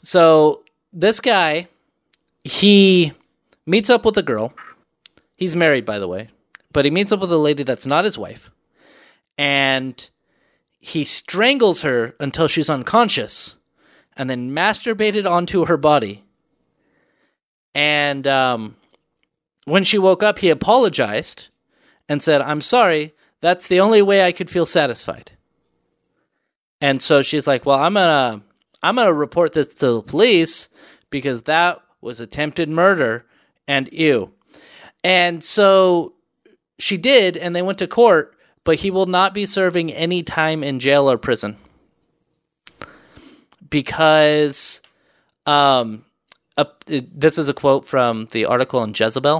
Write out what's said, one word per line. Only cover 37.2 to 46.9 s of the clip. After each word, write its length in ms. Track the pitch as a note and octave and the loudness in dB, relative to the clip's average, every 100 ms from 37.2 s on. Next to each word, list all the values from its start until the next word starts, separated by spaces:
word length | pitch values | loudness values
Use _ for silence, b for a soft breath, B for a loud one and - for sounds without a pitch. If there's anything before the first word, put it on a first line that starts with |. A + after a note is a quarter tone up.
| F#3 E3 | 2 -2
and 200 | F3 F3 | -6 -4
they 60 | |
went 160 | F#3 G3 | -6 -6
to 80 | F3+ | -6
court, 480 | - A#3 E3 - _ _ _ | 2 4 4 0 _ _ _
but 140 | - D#3+ | -2 -2
he 100 | G3 | -2
will 160 | F#3 F#3 | -2 0
not 260 | F3+ F#3+ | 0 0
be 120 | G3 G3 | -2 -6
serving 440 | G3 F#3 F3 E3 | -2 0 -2 -6
any 320 | - E3 F3+ | -6 -4 -4
time 400 | E3 - D#3 D#3+ | -4 -4 -2 -2
in 160 | C#3 C3 | -6 -4
jail 320 | C3 C#3+ C#3 | 2 2 2
or 60 | A#2+ | 0
prison. 380 | - A#2 G#2 G#2+ _ _ _ _ _ _ _ _ _ _ - _ B B B B B B B _ - | -2 -4 -6 -12 _ _ _ _ _ _ _ _ _ _ -20 _ B B B B B B B _ -6
Because, 1080 | D3+ C3+ - D#3 D#3 D3+ D3+ D3 C#3 - - _ _ _ _ _ _ - | -4 -4 0 2 4 4 2 0 0 -2 -4 _ _ _ _ _ _ -2
um, 580 | D3 C#3+ C3 A2+ A2 _ _ _ - _ - | 2 4 2 -2 -10 _ _ _ -20 _ -4
a-, 100 | D3 _ | -4 _
this 520 | - | -8